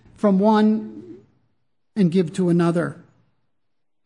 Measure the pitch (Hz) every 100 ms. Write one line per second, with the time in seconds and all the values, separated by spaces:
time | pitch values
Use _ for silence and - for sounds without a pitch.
0 | _ - 208 190 208 214 214 214 214 214
1 | - - _ _ _ _ _ _ _ -
2 | 180 180 170 - 180 170 170 170 147 -
3 | - _ _ _ _ _ _ _ _ _